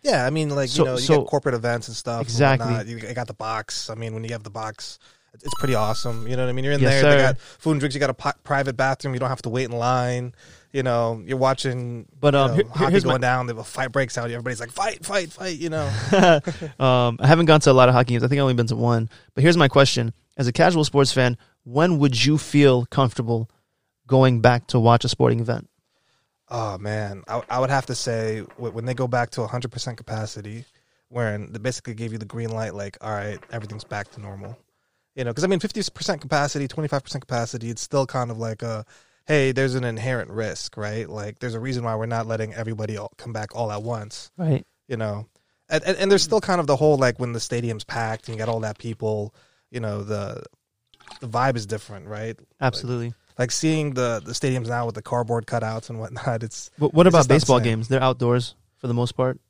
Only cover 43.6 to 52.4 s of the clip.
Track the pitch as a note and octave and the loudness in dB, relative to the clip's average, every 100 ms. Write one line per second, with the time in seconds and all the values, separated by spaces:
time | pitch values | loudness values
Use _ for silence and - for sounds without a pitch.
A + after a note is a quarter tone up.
43.6 | A2+ G#2 A2 A#2 G#2+ - - - E3 C3+ | -6 -6 -8 -8 -10 -18 -20 -6 0 0
44.6 | - _ _ A#2+ A2 G#2 A2 _ _ _ | -2 _ _ -6 -6 -6 -12 _ _ _
45.6 | _ D#3 - F#3+ G3 G3 - A3 - F3+ | _ -2 -2 -2 2 2 4 0 0 0
46.6 | D3 C3+ D3+ D3 B2+ B2 B2 A#2 - A#2+ | 2 4 4 4 2 0 -6 -6 -6 -4
47.6 | A#2+ A2 - A#2 A2+ A2 - A2+ A2 A#2 | -4 -6 -8 -6 -4 -6 -10 -8 -4 -4
48.6 | A2 G#2+ A#2+ A2 A2 A2 G#2 _ _ _ | -4 -8 -10 -6 -4 -4 -6 _ _ _
49.6 | _ A#2+ A2+ G#2 G2+ G#2 G2+ A2 - _ | _ -8 -6 -6 -6 -6 -6 -10 -16 _
50.6 | _ _ _ _ - - B2 A#2 C3 A#2+ | _ _ _ _ -20 -16 -6 -2 0 -2
51.6 | G2+ G#2+ - G2+ F2 G#2+ A2+ A2 | -6 -10 -10 -18 -14 -10 -10 -12